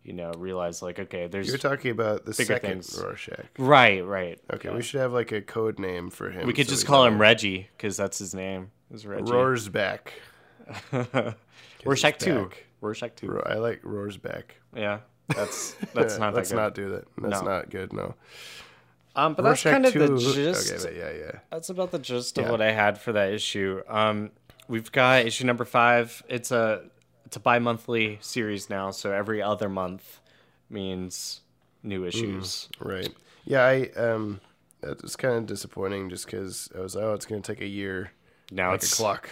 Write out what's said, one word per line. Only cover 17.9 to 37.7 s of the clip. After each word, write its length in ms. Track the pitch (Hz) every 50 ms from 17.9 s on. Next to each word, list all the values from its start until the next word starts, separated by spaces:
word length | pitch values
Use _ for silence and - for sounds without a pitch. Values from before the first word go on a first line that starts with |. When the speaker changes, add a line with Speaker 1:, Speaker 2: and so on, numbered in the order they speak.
Speaker 2:
no. 220 | 98 104 95 90 - _ _ - - - - - - - - - - _ _ _ _ _ _ _ _
Speaker 1:
Um, 200 | 135 143 160 151
but 80 | -
that's 220 | - 226 254 262 -
Speaker 2:
Rorschach 80 | 156
Speaker 1:
kind 140 | 269 277 262
of 60 | 262 220
the 140 | 151 147 143
Speaker 2:
two. 240 | 139 127 120 135 135
Speaker 1:
gist. 380 | 143 143 165 180 - 95 98
Speaker 2:
Okay, 100 | 92 87
but 120 | 92 82 80
yeah, 160 | 85 85 76 78 78 76
yeah. 120 | - - 104 _ _
Speaker 1:
That's 200 | - 165 165 -
about 200 | 185 180 185 180
the 60 | 180 156
gist 400 | 123 - 127 123 123 - - 139
of 60 | 123
Speaker 2:
Yeah. 40 | 117
Speaker 1:
what 100 | 117 110
I 120 | 107 110
had 260 | 110 107 104 104 101 -
for 140 | - 123
that 200 | 110 104 98 95
issue. 500 | 104 104 - - - 104 98 95 95 95 - -
Um, 420 | 110 107 110 107 107 104 104 107 _ _ _ - - _ - -
we've 220 | 120 113 113 -
got 320 | - 139 127 127 131 127 117
issue 180 | 117 113 117 127
number 200 | 127 120 117 123
five. 580 | - - 123 120 120 120 120 120 113 - - - -
It's 220 | 127 120 113 -
a, 320 | 127 117 113 110 107 92 - - _ _ _ _ _ _ _
it's 120 | - -
a 40 | 117
bi-monthly 760 | - 131 120 120 120 120 117 113 - - 120 113 110 107 104 107
series 480 | - - - 123 113 107 104 98 - -
now, 220 | 104 98 95 98
so 220 | 95 - - 104
every 280 | 98 101 101 104 110 104
other 280 | 98 104 104 95 110 98
month 520 | 95 95 92 90 92 92 - - - - _ _ _ _ _ _ _ _ _ _
means 720 | 117 104 95 95 92 92 92 92 - - - - - - _ _ _ _ _ _ _ _
new 200 | - 110 98 92
Speaker 2:
Mm, 60 | 92 87
Speaker 1:
issues. 600 | 87 113 113 104 95 95 95 92 - - - - - _
Speaker 2:
right. 340 | - 98 98 92 92 - - - _ _ - _ _
Yeah, 200 | - 135 135 123
I, 260 | 131 131 131 131 - -
um, 440 | - 117 117 113 110 110 104 101 98 _ _ _ _ _ _ _ _
it 180 | - 71 69 -
was 120 | - - -
kinda 240 | - - 131 120 117
disappointing 680 | 113 104 101 95 - 98 - - 95 95 101 98 95 92
just 160 | 90 92 -
'cause 420 | - - 101 98 95 95 - - - -
I 40 | 92
was 140 | 92 95 92
like, 80 | 98 107
"Oh, 100 | 110 107
it's 120 | 101 -
gonna 140 | - 110 101
take 180 | 95 - 104 101
a 60 | 101
year." 440 | 101